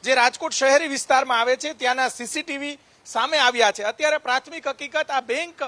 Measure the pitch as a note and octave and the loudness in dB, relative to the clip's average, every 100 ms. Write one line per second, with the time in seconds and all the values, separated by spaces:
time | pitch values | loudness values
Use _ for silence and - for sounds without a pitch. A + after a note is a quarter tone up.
0 | - B3+ A#3+ - D#4+ - C4+ C#4 D#4+ C#4 | 2 4 4 2 -6 0 4 4 2 -6
1 | - C4 C4 A#3 A#3 B3+ D4+ A#3+ B3 B3+ | 2 2 2 0 0 -2 -4 -4 -2 0
2 | B3+ - A#3+ D#4 D4+ C#4 C#4+ C#4+ _ _ | -2 -4 -8 -8 -6 -8 -8 -12 _ _
3 | - A3+ C4 D#4 B3 A#3+ A3 G3 G#3 - | -8 -4 0 2 2 4 2 2 -6 0
4 | D4+ D4+ B3 B3+ C#4 D#4+ C#4+ C4+ C#4+ D4+ | 0 0 0 -2 -4 -8 -8 -8 -6 -4
5 | D#4 C#4 B3 C4 E4+ - | -2 -4 -4 -6 -6 -8